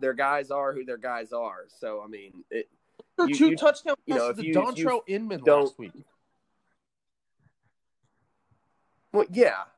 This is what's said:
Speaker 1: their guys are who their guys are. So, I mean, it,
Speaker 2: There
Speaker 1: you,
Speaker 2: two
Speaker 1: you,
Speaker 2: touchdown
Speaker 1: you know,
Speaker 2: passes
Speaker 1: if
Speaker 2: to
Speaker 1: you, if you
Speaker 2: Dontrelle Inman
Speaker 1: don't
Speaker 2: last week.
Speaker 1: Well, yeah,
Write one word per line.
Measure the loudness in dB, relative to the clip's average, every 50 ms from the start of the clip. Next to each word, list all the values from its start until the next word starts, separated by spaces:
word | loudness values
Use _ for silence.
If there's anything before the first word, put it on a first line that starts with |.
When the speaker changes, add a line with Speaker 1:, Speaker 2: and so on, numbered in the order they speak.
Speaker 1:
their | -2 -2 -2
guys | 0 0 0 0 0 -2 -4
are | -4 -4 -2 -4 -4
who | -6 -8
their | -10 -10 -8
guys | -8 -8 -8 -8 -8 -8 -8
are. | -8 -6 -8 -10 -12 -16 -20
So, | _ -12 -10 -10 -10 -10 -12
I | -12
mean, | -16 -18 -18 -20 -20 -20 -16 -10
it, | -8 -8 -8 -8 _ _ _ _ _ -20 -20 _ _
Speaker 2:
There | -2 0 0
Speaker 1:
you, | 4
Speaker 2:
two | 4 4 4
Speaker 1:
you, | 4
Speaker 2:
touchdown | 4 4 2 2 2 -2 -4 -4 -4 -4
Speaker 1:
you | -2 -2
know, | 0 0 0
Speaker 2:
passes |
Speaker 1:
if | -2 -4
Speaker 2:
to | -4
Speaker 1:
you, | 0 0 0 0 0
if | -2 -2
you | -2
Speaker 2:
Dontrelle | 0 0 -2 -2
Inman | -4 -6 -6 -6 -6 -6 0 4
Speaker 1:
don't | 6 6 6 6
Speaker 2:
last | 2 -2 -8
week. | -16 -16 -16 -18 -20 _ _ _ _ _ _ _ _ _ _ _ _ _ _ _ _ _ _ _ _ _ _ _ _ _ _ _ _ _ _ _ _ _ _ _ _ _ _ _ _ _ _ _ _ _ _ _ _ _ _ _ _ _ _ _ _ _ _ _ _ _ 2
Speaker 1:
Well, | 2 2 2 4
yeah, | 4 4 4 4 0 -6 -10 _